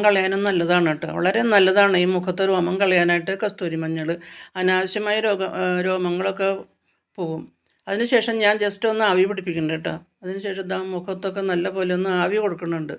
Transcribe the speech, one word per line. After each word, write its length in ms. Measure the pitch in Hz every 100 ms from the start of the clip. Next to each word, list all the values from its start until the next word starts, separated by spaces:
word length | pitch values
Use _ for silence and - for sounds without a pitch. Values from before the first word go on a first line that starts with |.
| 208
കളയാനും 360 | 196 190 196 202
നല്ലതാണ് 420 | 185 170 175 170
കേട്ടോ. 180 | 151 160 160
വളരെ 240 | 175 214 233
നല്ലതാണ് 440 | 208 185 196 202 180
ഈ 20 | 180 185
മുഖത്തെ 280 | 185 180 196
രോമം 240 | 190 175 185
കളയാനായിട്ട് 520 | 196 180 175 175 170 190
കസ്തൂരി 340 | 208 - 170 160
മഞ്ഞൾ. 260 | 160 160 156 170 - - - 185
അനാവശ്യമായ 600 | 185 185 185 208 214 214 220
രോഗ-, 240 | 190 190 -
ആ, 20 | 185 180 185
രോമങ്ങളൊക്കെ 600 | 185 180 175 190 190 196 196 196 _ _ _ _ -
പോകും. 240 | 165 160 165 _ _ _ -
അതിനുശേഷം 480 | 202 233 240 226 226
ഞാൻ 140 | 208 214
just 200 | 208 202 226
ഒന്ന് 140 | 220 214
ആവി 140 | 185 190
പിടിപ്പിക്കുന്നുണ്ട് 580 | 196 180 165 156 160 165
കേട്ടോ. 80 | 165 - _
അതിനുശേഷം 440 | 185 196 202 190 180
ദാ 60 | 185 190 180
മുഖത്തൊക്കെ 460 | 180 185 190 190 196
നല്ലപോലെ 420 | 175 185 190 185 180
ഒന്ന് 120 | 190
ആവി 280 | 180 180 214
കൊടുക്കുന്നുണ്ട്. 500 | 208 165 170 165 151